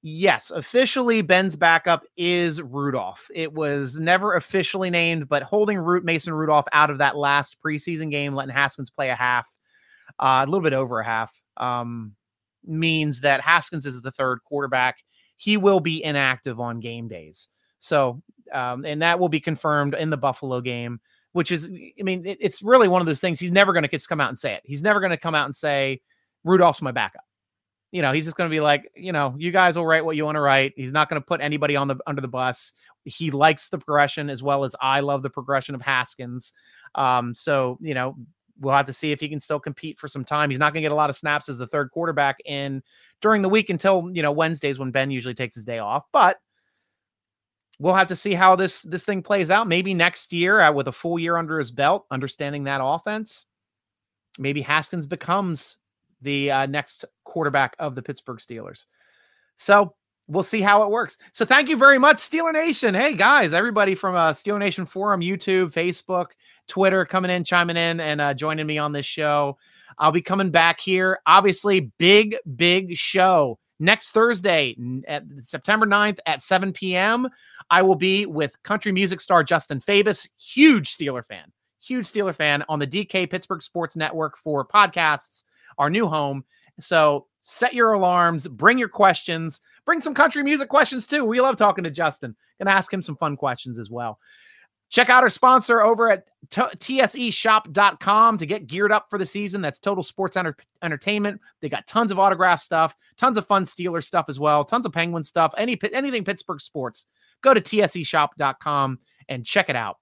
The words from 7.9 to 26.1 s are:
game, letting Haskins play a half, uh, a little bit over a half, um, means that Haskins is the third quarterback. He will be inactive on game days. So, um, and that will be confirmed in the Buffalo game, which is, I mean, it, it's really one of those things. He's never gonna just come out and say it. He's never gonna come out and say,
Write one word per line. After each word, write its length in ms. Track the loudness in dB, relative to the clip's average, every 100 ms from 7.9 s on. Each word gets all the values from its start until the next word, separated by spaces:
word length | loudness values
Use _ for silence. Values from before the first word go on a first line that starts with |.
| -8 -6
game, 240 | -6 -6
letting 180 | -6 -6
Haskins 380 | -2 -2 -4 -14
play 200 | -6 -4
a 40 |
half, 340 | -2 0 -2 -4 _ _ _ _ _ _ _
uh, 240 | 2 2
a 60 | 2
little 140 | 0
bit 80 | 0
over 260 | -2 -2 -4
a 60 |
half, 360 | -4 -4 -6 _ _ -10
um, 600 | -6 -6 -8 -10 -14 _ _ _ _ _ -10
means 540 | -4 -2 0 -2 -2
that 200 | 0 0
Haskins 460 | 2 2 0 -10 -10
is 160 | -10
the 80 | -14
third 300 | -6 -4 -4
quarterback. 600 | _ -8 -4 -2 -2 -4 _ _ _ _
He 200 | -2 2
will 220 | 4 2
be 240 | 0 -6
inactive 560 | -4 -2 -2 -2 -8 -8
on 220 | -8 -8
game 260 | -12 -12 -12
days. 420 | -14 -18 -20 -20 _ _ _
So, 420 | -2 0 0 -4 _ _ -12
um, 320 | -8 -6 -6
and 180 | -8 -2
that 180 | 0 2
will 80 | 0
be 120 | -2
confirmed 540 | -4 -4 -2 0 0
in 160 | -2 -4
the 60 | -2
Buffalo 440 | -2 -4 -6 -6
game, 400 | -6 -8 -8 -12 _ _ _
which 220 | -4 -2
is, 160 | -4 -6
I 340 | -16 -20 -8
mean, 240 | -6 -6 -6
it, 120 | -4
it's 200 | -4 -4
really 280 | 4 6 6
one 120 | 4
of 60 | 2
those 140 | -2
things. 180 | -2 -4
He's 140 | 0
never 200 | 4 4
gonna 140 | 4 -2
just 220 | -6 -8
come 120 | -4
out 100 | -4
and 80 | -4
say 160 | -8
it. 80 | -8
He's 180 | -10 -4
never 160 | 0 0
gonna 180 | 0 -2
come 200 | -2 -2
out 100 | -4
and 80 |
say, 460 | -4 -2 -2 -2 -6 _